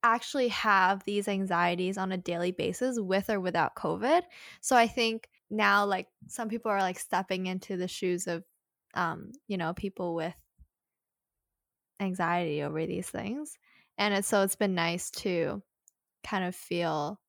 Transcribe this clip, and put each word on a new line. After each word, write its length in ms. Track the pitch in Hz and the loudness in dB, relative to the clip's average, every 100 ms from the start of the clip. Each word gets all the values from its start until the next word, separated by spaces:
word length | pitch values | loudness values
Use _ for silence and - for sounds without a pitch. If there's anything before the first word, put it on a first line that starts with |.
actually 460 | 233 233 - 277 247 | 4 2 0 0 0
have 540 | 202 220 196 185 196 | 2 4 6 6 2
these 240 | 202 202 202 | 0 -2 0
anxieties 720 | 196 190 175 175 175 185 196 | -2 0 2 2 2 0 -2
on 140 | 190 | -4
a 40 | 185 | -4
daily 360 | 175 170 180 | -4 -2 -2
basis 460 | 180 180 185 254 240 | 0 -2 0 -2 0
with 300 | 190 190 196 | 0 0 2
or 120 | 208 | -2
without 340 | 185 170 151 | 0 2 0
covid. 480 | - - 170 240 339 349 - - - | 0 -4 0 4 2 2 -18 -20 -10
So 140 | - 254 | 4 4
I 100 | 233 | 6
think 420 | - 226 226 - _ _ | 2 0 0 -10 _ _
now, 340 | 214 202 202 | 2 4 6
like, 220 | 202 190 - _ - | 4 0 -4 _ -14
some 200 | - 220 | -8 -6
people 220 | 226 226 | -4 0
are, 100 | 196 | 0
like, 180 | 185 185 | 0 -2
stepping 480 | - 180 190 185 185 | -2 -2 0 -4 -2
into 300 | 185 - 190 | -6 -6 -4
the 120 | 180 | -4
shoes 380 | - 185 180 175 | -2 -2 -2 -2
of, 180 | 170 - _ _ _ _ | -6 -8 _ _ _ _
um, 380 | - 170 160 - 262 - | -4 -4 -4 -12 -20 -8
you 100 | 190 | -4
know, 160 | 165 | -4
people 400 | 180 202 - 175 | -4 -8 -6 -4
with 200 | 165 160 - _ _ - _ _ _ _ _ _ _ _ _ _ _ _ _ | -4 -6 -8 _ _ -20 _ _ _ _ _ _ _ _ _ _ _ _ _
anxiety 600 | 190 185 165 175 170 147 | -4 0 0 0 0 -2
over 240 | 147 156 160 | -2 -4 -4
these 240 | 180 180 | -4 -6
things. 480 | - 202 262 294 - _ _ _ - | -8 -6 -6 -8 -14 _ _ _ -2
And 160 | 202 | 0
it's, 140 | 202 202 | 0 2
so 140 | 202 | 2
it's 140 | 196 - | 2 2
been 180 | 202 | 0
nice 360 | 180 170 175 - | 2 0 -2 -6
to 520 | - 202 175 165 202 - _ _ _ _ _ - | -6 -2 0 0 -4 -10 _ _ _ _ _ -6
kind 180 | 196 | -4
of 100 | 180 | -4
feel 680 | 180 - 175 170 156 147 202 | -6 -6 -2 0 -2 -4 -8